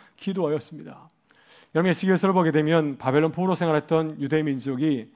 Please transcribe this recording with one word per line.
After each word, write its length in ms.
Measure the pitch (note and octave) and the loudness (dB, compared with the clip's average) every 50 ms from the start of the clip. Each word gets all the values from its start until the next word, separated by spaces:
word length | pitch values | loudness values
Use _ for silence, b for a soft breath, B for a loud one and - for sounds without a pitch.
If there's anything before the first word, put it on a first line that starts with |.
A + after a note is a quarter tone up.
| B B B | B B B
기도하였습니다. 920 | _ - G3+ G3 F#3+ F3 D3 D3+ D3 - - - D3 - - - - - - _ _ _ b b b b b b b b b b | _ -8 -8 -4 -4 -2 -2 -4 -4 -6 -10 -16 -18 -18 -18 -20 -20 -20 -20 _ _ _ b b b b b b b b b b
여러분, 140 | D#3 E3+ F#3 | 0 2 2
예수께서를 440 | E3+ - - F#3+ F#3+ F3 - F#3+ F#3+ | 2 0 2 2 2 4 4 2 2
보게 180 | F#3 F3 D#3+ | 4 2 4
되면 460 | C#3+ D#3 D3+ D3+ E3 E3 D#3 D3 C3+ - | 2 2 2 4 2 2 2 0 -4 -4
바벨론 340 | - C3 C3 D3 D#3 D#3+ | -4 0 2 2 2 2
포로로 240 | D3 E3+ F3+ F#3 F3+ | 0 -2 -2 -2 0
생활했던 640 | - F3 E3 D#3 D3+ D3 - E3 D#3+ D#3+ D#3 D3+ D3+ | 0 0 0 0 0 0 0 0 0 0 -2 -4 -6
유대 200 | C#3 C#3 D3+ D#3 | -4 -2 0 0
민족이 680 | D3+ D3+ C#3 C3 A#2 C3+ C3+ B2+ D3 D#3 C#3+ B2 A2 - b | 0 0 -4 -4 -4 -6 -4 -2 0 0 0 -2 -4 -8 b